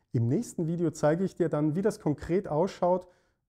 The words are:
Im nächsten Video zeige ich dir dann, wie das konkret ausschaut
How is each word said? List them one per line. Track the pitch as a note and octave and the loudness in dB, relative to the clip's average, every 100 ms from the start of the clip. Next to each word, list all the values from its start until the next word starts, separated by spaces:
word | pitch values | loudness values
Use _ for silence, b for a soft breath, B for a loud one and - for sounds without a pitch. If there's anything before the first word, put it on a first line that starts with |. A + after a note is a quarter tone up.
| _ | _
Im | B2+ A2+ | 0 2
nächsten | D#3 A#3 - D#3+ | 0 -2 -4 -2
Video | E3+ E3+ | 0 -2
zeige | D3+ D3+ E3 | 0 0 2
ich | F#3+ - | 0 0
dir | E3 | -2
dann, | D3+ D3+ | 0 0
wie | D3+ | 2
das | G3+ - | 0 0
konkret | D#3 C#3+ - F3 G3 | -2 -2 -2 -2 0
ausschaut | D3+ F#3+ - F3 F3+ - b b b | 0 0 0 0 0 -2 b b b